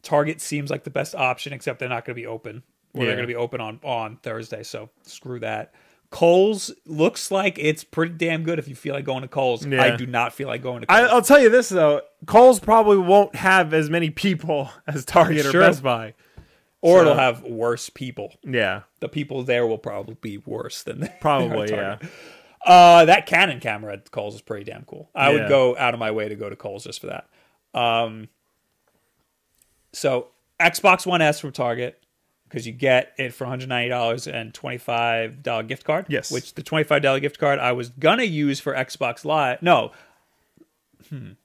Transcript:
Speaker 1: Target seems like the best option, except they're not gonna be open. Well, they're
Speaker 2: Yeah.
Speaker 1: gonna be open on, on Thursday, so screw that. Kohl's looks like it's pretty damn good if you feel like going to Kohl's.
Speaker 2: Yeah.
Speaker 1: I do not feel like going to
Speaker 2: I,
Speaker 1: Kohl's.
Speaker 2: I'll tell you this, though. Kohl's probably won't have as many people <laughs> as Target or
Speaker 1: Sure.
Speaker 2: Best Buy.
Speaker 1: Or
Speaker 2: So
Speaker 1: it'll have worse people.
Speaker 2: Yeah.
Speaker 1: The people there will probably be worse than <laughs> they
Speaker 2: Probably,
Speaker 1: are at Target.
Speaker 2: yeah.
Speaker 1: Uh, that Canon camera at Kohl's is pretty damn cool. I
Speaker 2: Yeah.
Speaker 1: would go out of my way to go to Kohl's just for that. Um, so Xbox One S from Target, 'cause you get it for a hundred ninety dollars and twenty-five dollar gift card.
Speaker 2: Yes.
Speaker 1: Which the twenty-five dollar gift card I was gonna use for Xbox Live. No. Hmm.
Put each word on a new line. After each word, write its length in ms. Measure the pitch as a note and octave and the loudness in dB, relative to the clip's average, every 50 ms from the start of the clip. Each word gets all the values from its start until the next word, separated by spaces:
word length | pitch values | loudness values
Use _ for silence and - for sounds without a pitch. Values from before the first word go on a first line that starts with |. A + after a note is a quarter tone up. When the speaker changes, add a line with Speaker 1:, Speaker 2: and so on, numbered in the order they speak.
Speaker 1:
Target 400 | _ - D#3+ D3 D3 D3+ D#3+ D#3 | _ -2 -2 0 0 -2 -6 -10
seems 280 | - - D3+ D3 C#3+ A#2+ | -10 -10 -8 -8 -6 -8
like 140 | C#3+ C3 _ | -8 -10 _
the 60 | - | -10
best 260 | C3 - D#3 - - | -8 -8 -8 -8 -6
option, 380 | - C3 B2+ B2+ - - C#3+ C#3 | -6 -4 -4 -4 -6 -10 -14 -14
except 260 | B2+ - D3 B2 _ | -10 -10 -10 -10 _
they're 80 | C3 | -10
not 160 | B2 B2 A2+ A2+ | -8 -8 -10 -10
gonna 120 | - A#2+ | -12 -14
be 100 | A#2+ A2+ | -14 -12
open. 360 | A2+ A2+ A2+ _ A2 G#2+ A#2+ _ _ _ _ _ _ _ | -14 -14 -14 _ -16 -18 -18 _ _ _ _ _ _ _
Well, 100 | B2+ B2+ | -6 -4
they're 60 | A#2 | -4
Speaker 2:
Yeah. 40 | B2 | -4
Speaker 1:
gonna 120 | B2 B2 | -6 -6
be 80 | A#2+ A#2+ | -8 -6
open 260 | A#2 A#2+ A#2+ - A#2+ | -8 -8 -8 -8 -10
on, 180 | A2+ A2 A2 - | -10 -12 -14 -14
on 360 | - D3 B2+ A#2 A2+ A2 A#2 | -8 -6 -6 -6 -6 -10 -14
Thursday, 460 | _ _ B2 A2 A2+ A2+ - - G#2+ A2 | _ _ -12 -12 -10 -12 -12 -14 -14 -14
so 260 | - - A2 G#2+ A2+ _ _ _ | -14 -16 -16 -16 -18 _ _ _
screw 360 | - - - _ C3 B2 A#2+ | -20 -20 -20 _ -14 -12 -10
that. 340 | A2 A2 A2 G#2+ A2 _ _ _ _ _ _ _ _ _ | -8 -8 -8 -8 -10 _ _ _ _ _ _ _ _ _
Kohl's 600 | - - E3+ E3+ E3+ F#3 F#3+ G#3+ A3 F#3+ - - - _ _ | -2 2 4 4 6 6 4 2 0 -4 -8 -14 -14 _ _
looks 460 | - D#3+ D3+ D#3+ - D#3+ - - - | -12 -2 0 0 0 0 -4 -8 -4
like 260 | G3 F#3+ G3 G3 E3 | -4 -2 -2 -2 -4
it's 280 | - D3 D3+ D3+ D#3 - | -2 -2 -2 -2 -4 -8
pretty 300 | _ - - E3 E3+ E3+ | _ -4 -4 -4 -4 -4
damn 280 | D#3+ E3 E3 E3 D#3+ E3 | -6 -4 -4 -4 -4 -4
good 160 | D#3+ E3+ D#3 | -4 -6 -6
if 80 | C3+ | -6
you 80 | C#3+ C3 | -10 -16
feel 180 | - - C#3 C#3 | -12 -10 -10 -8
like 120 | C#3 C#3 | -8 -6
going 160 | C3+ C3 C3 | -8 -8 -8
to 80 | C3+ B2+ | -8 -8
Kohl's. 360 | - C#3+ C3+ B2+ A#2+ A#2 C#3 | -6 -2 -2 -2 -2 -2 -4
Speaker 2:
Yeah. 160 | C#3+ C3+ B2+ | -2 0 2
Speaker 1:
I 140 | B2+ C3 A#2 | 2 2 2
do 100 | A#2 B2 | -2 -6
not 280 | B2 B2 A#2 A#2+ B2 - | -6 -4 -4 -4 -4 -6
feel 160 | - C#3 C3+ | -10 -10 -8
like 120 | A#2 B2+ | -8 -8
going 200 | C3 C3 B2 A#2+ | -8 -10 -10 -10
to 100 | A#2 - | 2 4
Speaker 2:
I, 80 | F3+ A3 | 6 6
Speaker 1:
Kohl's. 120 | A#3+ A#3+ A3+ | 6 6 4
Speaker 2:
I'll 80 | B3 | 4
tell 180 | G3+ - C#4 D4 | 6 8 8 8
you 100 | C4 A3 | 8 8
this, 200 | A3+ B3+ A#3 - | 6 6 2 2
though. 320 | F#3+ F3+ D#3+ D3 D3 C#3+ - - _ _ - | 2 4 4 4 4 2 -2 -8 _ _ -10
Kohl's 340 | - - A3 B3 B3+ B3+ G3 | 4 8 10 10 10 8 6
probably 380 | - G#3 A3 A3+ A3 G#3+ G3+ | 2 4 4 4 6 6 4
won't 380 | G3 F3+ F3+ G3 G#3 G3+ G3 - | 4 6 6 6 6 6 4 -2
have 360 | - - F#3+ F#3+ F#3+ F3 D#3 D#3 | -2 2 4 4 4 4 2 0
as 160 | D#3+ D#3 D3 | 0 0 0
many 200 | D#3+ E3+ E3+ D#3 | -2 -2 -2 -4
people 600 | D3+ - - G3+ F#3 D#3 - D#3+ D#3 C#3+ C3+ - - - | -6 -2 -2 -2 -2 -2 -4 -4 -4 -4 -4 -8 -14 -16
<laughs> 60 | _ | _
as 200 | - C#3+ C#3+ B2+ | -10 -8 -8 -8
Target 400 | - - F3+ D#3+ E3+ D#3+ D3+ C#3+ | 2 4 4 4 4 2 0 0
or 60 | C#3 | 2
Speaker 1:
Sure. 100 | C#3 F3 | 4 4
Speaker 2:
Best 200 | F#3+ F#3+ F3 C3+ | 4 4 4 2
Buy. 320 | C3+ C3+ A#2+ A2+ A2+ G#2+ - _ _ _ _ - - _ _ _ _ _ _ _ - | -2 -2 -2 -2 -4 -12 -16 _ _ _ _ -20 -20 _ _ _ _ _ _ _ 4
Speaker 1:
Or 140 | E3 F3 | 6 8
Speaker 2:
So 40 | F#3 | 8
Speaker 1:
it'll 120 | E3+ D#3 C#3 | 8 6 4
have 300 | B2+ C3 B2+ A#2+ B2+ - | 4 2 0 0 -2 -10
worse 480 | B2 A#2+ A2 A#2 A#2+ A#2+ A2+ - - | -12 -8 -4 -4 -4 -4 -4 -8 -16
people. 420 | _ - C3 B2+ B2 - G2+ - _ _ _ | _ -14 -14 -14 -12 -12 -14 -14 _ _ _
Speaker 2:
Yeah. 380 | - B2+ A#2+ G#2+ F#2+ F#2+ G2+ - _ _ _ | -6 -2 -2 -2 -2 -4 -6 -10 _ _ _
Speaker 1:
The 60 | - | -14
people 360 | A#2+ - D3+ C#3+ C#3+ C3 C3+ B2 | -10 -8 -8 -10 -8 -8 -10 -4
there 240 | C3 B2 A#2+ A#2+ | -2 -2 0 0
will 100 | A2+ A2 | -2 -4
probably 380 | A2 - A#2 G2+ G2+ G2+ G2+ A2+ _ | -6 -8 -10 -10 -10 -12 -14 -18 _
be 200 | - A2 G2+ G2+ | -14 -14 -14 -14
worse 420 | _ - A2 A2 - - - - | _ -12 -12 -10 -10 -12 -14 -14
than 180 | - - - C3 | -14 -14 -12 -10
<laughs> 20 | |
they 120 | C#3+ - - - | -12 -12 -12 -6
Speaker 2:
Probably, 500 | - D3+ C#3+ C3+ B2 A#2 A2+ A2 G#2 G#2+ | -2 -2 0 0 -2 -2 -4 -4 -4 -4
Speaker 1:
are 120 | G#2+ G2+ G2 | -6 -6 -6
at 160 | G2 G2+ A2 | -8 -10 -12
Target. 100 | - E3+ - - - - - - _ _ _ _ - | -16 -20 -20 -20 -20 -20 -20 -20 _ _ _ _ 4
Speaker 2:
yeah. 80 | - F3+ | 6 8
Speaker 1:
Uh, 320 | F3+ F3 F3 E3+ E3+ E3 | 10 10 10 10 8 8
that 220 | D#3 F#3 G3+ - | 8 6 2 2
Canon 320 | - F3+ E3+ F#3+ F3+ C#3 A#2 | -2 0 0 0 0 -2 -8
camera 340 | - A#2 G#2+ G#2 A2 G#2+ G2+ | -8 -8 -8 -8 -10 -14 -14
at 160 | G2 _ _ | -14 _ _
Kohl's 240 | - A#2 G#2 G#2 G#2 | 0 0 0 0 -10
is 80 | A2 | -14
pretty 220 | _ _ A2 G2+ G2+ | _ _ -12 -10 -10
damn 200 | - - G#2+ - | -14 -16 -16 -18
cool. 220 | _ - - D#3+ _ _ | _ -20 -20 -20 _ _
I 180 | D3 C3+ C#3 | 2 4 4
Speaker 2:
Yeah. 100 | D3 D3 | 4 2
Speaker 1:
would 60 | A2 | 2
go 300 | G#2 C#3 C3+ C3 B2+ B2 | 4 4 4 4 2 2
out 160 | - C3+ A#2+ A#2+ | 0 0 -2 0
of 60 | A#2 | -2
my 100 | A2+ A2 | -4 -4
way 180 | G#2+ A2 G#2+ | -4 -4 -6
to 60 | G#2+ G#2+ | -6 -8
go 140 | G2+ G#2+ G2+ | -10 -12 -12
to 60 | G2+ | -12
Kohl's 280 | _ - G#2 G2 G2+ - | _ -14 -14 -14 -12 -16
just 140 | - - - | -16 -16 -14
for 60 | - | -12
that. 240 | F#2 - - - _ _ _ _ _ _ _ _ _ - C3 | -12 -12 -12 -14 _ _ _ _ _ _ _ _ _ -6 -4
Um, 500 | A#2+ A#2 A2+ A2+ A#2 A2+ A2 A2 G#2+ - _ _ _ _ _ _ _ _ _ _ _ _ _ _ _ _ _ _ _ _ _ _ _ _ _ _ _ _ _ _ _ _ _ | -2 -2 0 -2 -4 -4 -8 -14 -20 -20 _ _ _ _ _ _ _ _ _ _ _ _ _ _ _ _ _ _ _ _ _ _ _ _ _ _ _ _ _ _ _ _ _
so 360 | - - C#3+ B2+ B2 B2 _ _ _ _ _ _ _ | -6 -4 -2 -2 -2 -6 _ _ _ _ _ _ _
Xbox 460 | F3 E3+ E3 - - G3+ F#3 F#3 - | -2 -2 -2 2 2 2 2 2 0
One 160 | F#3 F3+ E3+ | -2 0 2
S 180 | D#3+ D3+ D3 - | 2 2 0 -2
from 120 | - C#3+ | -8 -14
Target, 520 | C3 - B2+ A#2+ A#2 B2 B2 C3 - _ _ _ _ _ _ _ _ _ _ _ | -8 -6 -4 -4 -4 -6 -8 -12 -12 _ _ _ _ _ _ _ _ _ _ _
'cause 160 | - - A2+ | -14 -12 -12
you 80 | A#2 A2+ | -12 -10
get 400 | B2 C#3 C3+ B2+ B2+ B2+ - _ - | -2 0 2 2 2 0 -2 _ -10
it 120 | C3+ B2 A#2 | -10 -10 -10
for 80 | - C3 | -10 -10
a 40 | |
hundred 220 | B2 C3 B2+ C3 C3 | -10 -10 -10 -8 -6
ninety 200 | B2+ B2 A#2+ A#2+ | -6 -4 -4 -4
dollars 360 | B2 B2 A#2 A2+ A2+ B2 - | -4 -2 -2 -2 -4 -4 -8
and 260 | - C#3 A#2+ A2+ A2+ | -12 -12 -12 -12 -14
twenty-five 920 | - - - C3+ B2 A#2 - - A#2+ A#2 A#2 A#2 A#2 A2+ A2+ A2+ B2 C3 C#3+ | -16 -14 -12 -12 -12 -10 -8 -6 -4 -2 -2 -2 -2 -2 -4 -8 -10 -10 -8
dollar 180 | - A#2+ A2 | -6 -6 -6
gift 220 | A2+ A2+ C3 - - | -6 -8 -10 -10 -6
card. 240 | - D#3 F3 G3 - | -4 -4 -4 -4 -6
Speaker 2:
Yes. 220 | C#3+ - - - | -6 -6 -6 -6
Speaker 1:
Which 240 | D3 B2+ - - - | -8 -8 -10 -10 -16
the 80 | - C#3 | -16 -12
twenty-five 400 | - D#3 D#3 D3+ - D3 C#3+ C3 | -6 -4 -4 0 0 0 0 2
dollar 160 | C3+ C3+ C3+ | 0 0 0
gift 180 | C#3 C#3+ - | -4 -6 -6
card 220 | - D#3+ C#3+ C#3 C3+ | -4 -2 -2 -2 0
I 140 | B2+ B2 B2 | -2 -2 -2
was 160 | B2 B2 A#2+ | -4 -6 -12
gonna 340 | A#2+ C3+ C3+ D#3 G3+ B3 B3+ | -12 0 0 2 2 2 -2
use 360 | G#3 D#3+ D3+ D3 C#3+ C#3 C3 | -4 -2 -2 -2 -2 -2 -4
for 140 | - D3 C3+ | -6 -6 -6
Xbox 500 | C3 B2+ - - - C#3 A#2+ A#2 - - | -6 -6 -8 -6 -6 -6 -6 -6 -8 -6
Live. 380 | D3 D#3 D#3 C#3+ B2+ B2+ - | -2 -2 0 0 -2 -4 -2
No. 300 | E3 F3 E3+ B2+ A2 A2 _ _ _ _ _ _ _ _ _ _ _ _ _ _ _ _ _ _ _ _ _ _ _ _ | 2 2 2 2 2 -2 _ _ _ _ _ _ _ _ _ _ _ _ _ _ _ _ _ _ _ _ _ _ _ _
Hmm. 240 | D#3 C3+ A2+ G2 G2 _ _ | -18 -16 -16 -18 -20 _ _